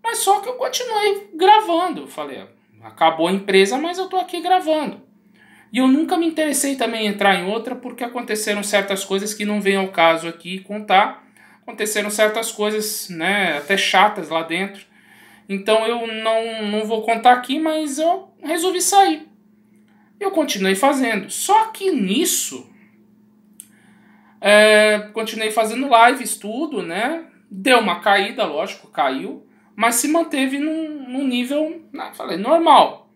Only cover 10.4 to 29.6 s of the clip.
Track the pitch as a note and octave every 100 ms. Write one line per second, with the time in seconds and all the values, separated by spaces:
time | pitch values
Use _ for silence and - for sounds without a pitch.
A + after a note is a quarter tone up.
10.4 | F3 F#3+ F#3+ G#3 G#3 F#3+ G#3+ - _ _
11.4 | _ _ - A3 G#3+ G#3+ G3+ G#3 G#3+ A3
12.4 | A3+ - G#3 G#3+ G#3 - - E3+ E3+ G3+
13.4 | F#3 D3 D3 G3 - F#3+ G#3 G3+ D#3 D#3+
14.4 | E3 E3+ G3 - - _ _ _ _ _
15.4 | _ G3 G3 A3 A3+ A#3+ A3+ A3 A3 A3+
16.4 | A3+ A3 G#3 G#3 G#3+ A3 G#3+ A3+ B3 B3
17.4 | - C#4+ D#4+ D#4 D4+ C4 D#4+ F#4+ - _
18.4 | C#4+ E4+ F4+ F4+ F4+ G4 G4 D#4 - _
19.4 | _ _ _ _ _ _ _ _ G4 F#4
20.4 | C#4 G#3 F#3+ F#3+ C4+ C#4 A#3+ G#3+ - -
21.4 | - G#4+ A4 G#4+ G4 D4+ F#3 A3+ F4+ -
22.4 | - B2+ - _ _ _ _ _ _ _
23.4 | _ _ - _ _ _ _ _ _ _
24.4 | F#3+ G#3 G#3+ G#3+ G#3+ G#3 G#3 - G#3+ A3
25.4 | G#3+ G#3+ G#3+ A#3 C4+ A#3 A#3 C4 G#3+ -
26.4 | G3+ A#3 D#4 B3+ F3 F3 A#3+ E4 - _
27.4 | _ F#3+ G3 B3 G#3 F3 G#3+ G3 G3+ C4
28.4 | F#3+ D3 G3 - - - C#3+ C3+ E3+ -
29.4 | _ _